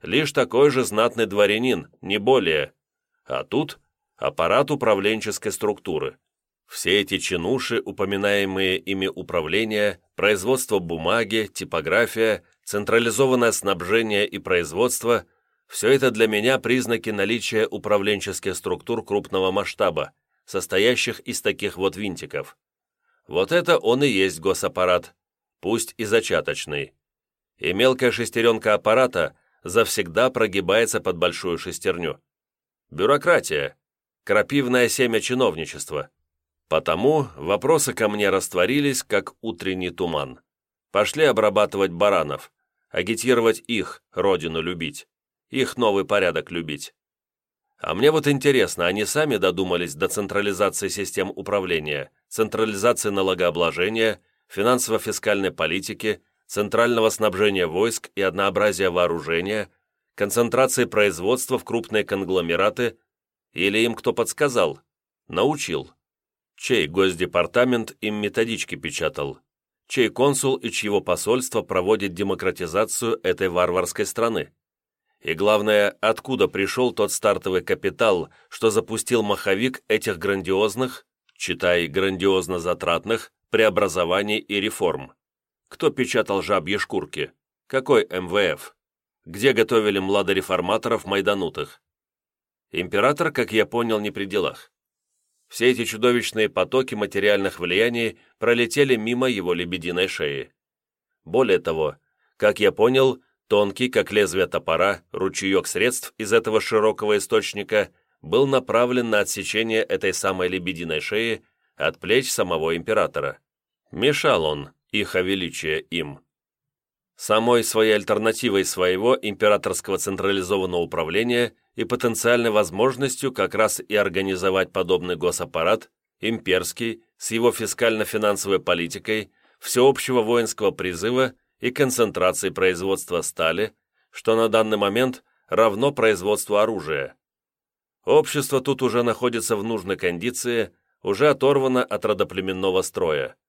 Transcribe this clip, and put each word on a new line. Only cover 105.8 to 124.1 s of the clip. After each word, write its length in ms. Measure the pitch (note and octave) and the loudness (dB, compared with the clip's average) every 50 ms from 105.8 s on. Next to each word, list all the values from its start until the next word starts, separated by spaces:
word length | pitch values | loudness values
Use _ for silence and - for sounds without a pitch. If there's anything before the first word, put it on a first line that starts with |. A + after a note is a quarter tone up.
| G#2 B2 B2+ - - - _ _ | 0 0 0 -2 -10 -12 _ _
из 140 | A2 G#2 | -4 2
этого 300 | G#2 A#2 A2 A#2 A2 G#2+ | 2 2 2 4 0 0
широкого 560 | G2 - A#2 A2 G#2+ A2 G#2 - A2 G#2+ G#2 G#2 | 0 2 0 2 2 2 0 0 0 0 0 0
источника 720 | F#2+ - - A2 G2+ - - G#2 G2+ - - G#2+ G2 - _ _ _ _ _ _ | 0 2 0 0 0 0 -6 -8 -6 0 0 0 0 0 _ _ _ _ _ _
был 260 | - D#3 E3 A#2 C3+ C#3 | -8 0 2 2 4 4
направлен 640 | C3+ C3 B2+ - G#2+ A2+ A#2+ B2 B2 B2+ A#2+ A#2 | 2 0 0 2 2 2 2 2 2 0 0 2
на 100 | A2 G#2 | 2 2
отсечение 640 | G2+ F#2+ - G#2 F#2 - - G#2+ A2+ A2+ A2 A2 G#2+ | 2 0 -4 -8 -6 -4 -2 -2 0 0 0 0 0
этой 300 | - - F#2+ - G2 F2+ | 0 -2 -2 0 -2 -2
самой 340 | - - G2 F#2+ F#2 F#2 F#2 | 0 -2 -2 -2 0 -2 -2
лебединой 540 | F2+ F#2 F2 F2 F#2 E2 E2+ E2 D#2+ D#2 | -2 -4 -4 -6 -8 -6 -6 -6 -6 -6
шеи 420 | D2 - G#2+ G#2+ A2 A#2 A2+ G2+ _ _ _ _ _ _ _ | -6 -4 -4 -4 -2 -2 -4 -6 _ _ _ _ _ _ _
от 240 | _ C#2 D#2+ E2+ - | _ -4 -4 -4 -4
плеч 320 | - E2+ G#2+ B2+ B2+ - | -2 2 2 2 2 0
самого 460 | - - G#2+ F2+ F2 D#2+ D#2 E2 E2 E2+ | -2 -2 -2 -2 0 -2 0 0 -2 -2
императора. 640 | D2 - A2 G#2+ F2+ D2+ - - C#2 C#2 - - _ _ _ _ _ _ _ _ _ _ | -2 -2 0 0 0 0 -2 -4 -6 -6 -8 -10 _ _ _ _ _ _ _ _ _ _
Мешал 540 | - D#2 G#2 C#3 D3 - - D#3 B2+ F#2 D#2+ | -6 0 0 2 2 2 2 2 2 2 2
он, 240 | D#2 D2+ D2 C#2+ - _ _ _ _ | 0 -4 -4 -8 -12 _ _ _ _
их 240 | - G#2+ G2+ - - | -4 -4 -4 -2 -2
величие, 640 | F#2+ F#2 F#2 G2 F#2+ F2+ E2 - - - D2+ D#2 D2+ | -2 0 0 -2 -2 -2 -6 -8 -6 -4 -4 -4 -4
им. 400 | - _ - E2+ D#2 C#2+ C#2 - _ _ _ _ _ _ _ _ _ _ _ _ _ _ _ _ _ _ _ _ | -4 _ -6 -6 -6 -6 -10 -16 _ _ _ _ _ _ _ _ _ _ _ _ _ _ _ _ _ _ _ _
Самой 460 | - - G#2+ A2 A2+ A#2+ A#2+ A#2+ A2 | -2 2 2 4 4 4 4 4 4
своей 300 | - - A2 A2 A2 G#2+ | 2 2 2 4 4 4
альтернативой 720 | G#2 G2 - G#2+ G#2 G#2+ A2+ A2 - - A#2+ G2 G2 F#2+ | 2 2 0 0 2 2 0 0 2 0 2 2 2 2
своего 500 | - - - F2+ F2+ F#2 F#2 G#2 A#2+ C3 B2+ | 0 0 0 2 2 2 2 4 2 2 2
императорского 800 | - G#2+ G2+ - G#2 G#2 G#2 G2+ - G2 F#2 - - - G2 F#2 | 0 -6 -4 2 4 4 4 4 2 -2 -4 -4 -4 -4 -4 -4
централизованного 840 | - G2+ G2 F#2 F#2+ G2 G2+ G2 F#2 F2 G2+ G2 F#2 F#2 F2 F2 | -2 -4 -6 -2 -2 0 0 0 0 -2 -2 -2 -2 -2 -2 -2
управления – 720 | E2+ D#2+ - D#2+ E2 D#2 E2 G2 A#2 A#2+ B2 A#2+ A#2+ A2 _ _ _ _ _ | -4 -2 -4 -4 -4 -2 -2 -2 0 0 0 0 0 -2 _ _ _ _ _
и 80 | - A2 | -8 -6
потенциальной 640 | - B2 A#2+ - A#2+ A2+ - - A#2 A#2+ A#2+ A#2 A#2 | -4 -4 -2 -2 -2 -2 0 2 2 2 2 2 2
возможностью 840 | G#2+ G#2+ G#2 F2 D#2 F#2+ A2+ C3 C3 A2+ C#3 C3+ B2+ - - C3+ | 2 2 2 0 0 0 0 0 0 0 -4 -4 -4 -4 -6 -6
как 220 | C3 - G2 F#2 - | -2 -2 -2 -2 0
раз 260 | G2+ A2 G#2+ - - | 0 0 0 0 -4
и 160 | - _ G#2+ | -6 _ 0
организовать 800 | G#2 G2+ G2 | 0 0 0